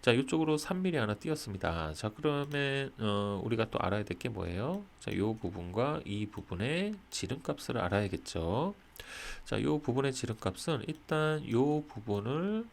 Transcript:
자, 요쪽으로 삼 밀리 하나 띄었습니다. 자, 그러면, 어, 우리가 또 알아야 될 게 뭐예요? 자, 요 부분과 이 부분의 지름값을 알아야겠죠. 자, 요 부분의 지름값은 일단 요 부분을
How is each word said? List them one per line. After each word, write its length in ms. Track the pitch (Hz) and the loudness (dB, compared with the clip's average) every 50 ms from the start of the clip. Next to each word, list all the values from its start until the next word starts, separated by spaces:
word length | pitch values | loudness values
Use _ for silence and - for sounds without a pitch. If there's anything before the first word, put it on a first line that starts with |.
자, 140 | - - 117 | 6 6 6
요쪽으로 420 | 120 135 131 - 160 160 156 156 151 | 6 6 4 2 2 4 4 4 2
삼 240 | 151 - 185 185 185 | 2 -2 -2 0 2
밀리 140 | 190 165 | 2 2
하나 180 | 143 113 104 104 | 2 2 2 0
띄었습니다. 800 | 101 - 160 156 147 - - 98 95 - 80 82 82 80 78 80 | 0 0 -2 -2 -2 -2 -6 -6 -2 0 0 0 2 0 -2 -4
자, 160 | - - 107 | -2 -4 -4
그러면, 800 | 107 - 151 151 147 143 143 143 143 143 143 139 135 139 139 135 - - | -4 0 0 2 2 2 -2 -2 0 0 0 2 0 0 -2 -4 -4 -2
어, 420 | 113 107 104 101 101 101 101 98 - | 0 2 2 2 2 2 0 0 0
우리가 280 | 110 117 110 110 110 | 0 2 2 2 2
또 100 | - - | 2 0
알아야 240 | - - 98 104 104 | 2 2 2 0 0
될 140 | - - - | -2 -4 -4
게 100 | - 123 | -4 -4
뭐예요? 560 | 113 98 90 87 87 90 110 139 180 202 202 190 - - | -4 -2 -2 -2 -2 -2 -2 -2 -2 -4 -6 -10 -16 -10
자, 140 | - - 98 | -6 -4 0
요 180 | 92 98 107 110 | 2 2 2 0
부분과 680 | 110 - 90 85 90 87 87 90 104 120 143 151 160 - | -2 -4 -6 -4 -4 -6 -4 -2 0 0 0 0 -2 -4
이 220 | - 101 101 107 | -4 -2 -2 -2
부분의 680 | 104 - - - - - 87 101 123 151 175 190 208 214 196 - - | -4 -6 -10 -8 -6 -4 -2 0 0 0 0 0 -2 -4 -6 -10 -8
지름값을 680 | - - - - 131 139 - - 151 - - - - 117 | -6 -6 -4 -4 -4 -4 -2 -4 -4 -4 -4 -4 -2 0
알아야겠죠. 960 | 98 87 98 101 104 98 95 90 - - - 87 82 82 92 117 151 190 208 - - - - - - - - - - - - - - | 2 4 4 4 4 2 0 -4 -6 -4 -4 -2 0 2 2 2 2 0 -2 -6 -14 -20 -18 -16 -14 -12 -12 -12 -10 -10 -10 -10 -8
자, 160 | - - 107 107 | -4 -2 0 2
요 160 | 143 151 151 | 2 2 2
부분의 320 | 151 - 117 131 139 139 131 | 2 0 2 2 2 2 0
지름값은 720 | 131 - 113 110 - - 95 95 - - - 160 135 147 | 0 -2 -4 -4 -2 -2 -2 -2 -2 -2 0 0 0 0
일단 600 | - 156 - - - 156 156 156 156 156 156 147 - | -4 -6 -8 -4 -2 0 2 2 2 2 0 0 2
요 320 | - 117 135 147 151 151 147 147 | 4 4 4 4 4 2 0 -4
부분을 760 | - 113 107 113 104 101 101 117 131 156 175 202 214 220 233 233 | -10 -10 -2 0 0 0 2 0 0 0 0 0 0 -2 -2 -6